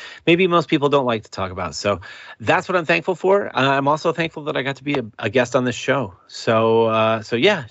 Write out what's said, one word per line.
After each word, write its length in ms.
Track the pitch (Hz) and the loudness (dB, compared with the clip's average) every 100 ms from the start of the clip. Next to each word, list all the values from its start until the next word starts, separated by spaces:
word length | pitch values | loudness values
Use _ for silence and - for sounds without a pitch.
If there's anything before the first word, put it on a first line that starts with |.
| - - - | -20 -6 0
maybe 200 | 170 185 | 2 4
most 220 | 170 160 | 2 2
people 220 | 151 139 | 0 2
don't 160 | 143 123 | 2 2
like 160 | 113 | -2
to 60 | - | -6
talk 200 | - 92 | -8 -8
about. 240 | 90 87 | -6 -8
So 280 | - 101 92 - - - - | -4 -2 -2 -6 -20 -20 -10
that's 300 | 113 165 175 | 0 0 2
what 80 | 180 | -2
I'm 80 | |
thankful 300 | 156 165 160 | 0 0 0
for. 340 | 175 185 202 107 | -2 2 2 2
Uh, 220 | 123 135 | 0 2
I'm 180 | 139 139 | 2 2
also 240 | 156 175 | 2 0
thankful 320 | 160 165 - | -2 -4 -6
that 140 | 147 143 | -6 -4
I 40 | |
got 140 | 131 135 | -4 -6
to 80 | |
be 140 | 143 139 | -4 -4
a, 80 | 110 - | -4 -8
a 120 | 113 | -2
guest 260 | 127 127 131 | 0 2 0
on 80 | |
this 100 | 123 | -2
show. 400 | 117 - 135 104 - _ | -4 -2 -2 -2 -10 _
So, 580 | - - 113 113 113 113 | -8 0 2 4 4 2
uh, 360 | 110 110 113 | 2 2 0
so 120 | 101 120 | -2 0
yeah, 280 | 180 190 117 | 2 2 -4